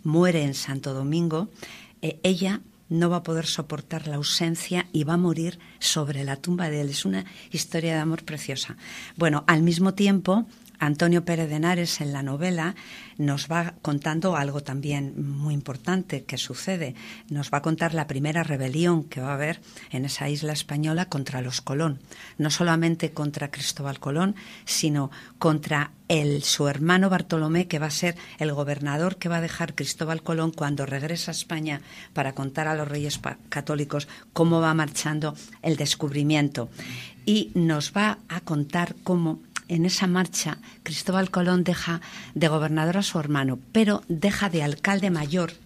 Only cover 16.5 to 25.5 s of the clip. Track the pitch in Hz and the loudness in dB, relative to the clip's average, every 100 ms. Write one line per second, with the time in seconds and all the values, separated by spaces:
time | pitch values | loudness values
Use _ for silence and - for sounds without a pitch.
16.5 | 120 - 185 139 - - - - 147 139 | -6 -4 -4 -4 -8 -14 -14 -6 -4 -2
17.5 | 143 160 156 165 160 147 135 147 165 156 | 0 0 0 0 0 -2 -2 0 0 0
18.5 | 139 131 143 175 165 147 - 131 139 147 | -2 0 2 4 4 0 -6 -4 -2 -2
19.5 | 160 - - - 131 139 - 143 147 151 | -4 -10 -20 -8 -4 -4 -4 -2 -2 -2
20.5 | 151 - 147 156 160 185 143 131 127 127 | -4 -4 -2 0 0 0 -4 -4 -4 -4
21.5 | 127 - 139 160 131 - - - - 151 | -4 -2 0 0 -2 -8 -18 -10 -2 0
22.5 | - 175 165 165 165 156 - 147 147 143 | 2 4 4 4 2 -2 -2 -4 -4 -6
23.5 | - - - 139 135 139 147 190 202 - | -6 -6 -4 -6 -4 -2 0 0 -2 -10
24.5 | - - - 160 147 139 - - - 165 | -12 -4 0 2 2 0 -6 -14 0 2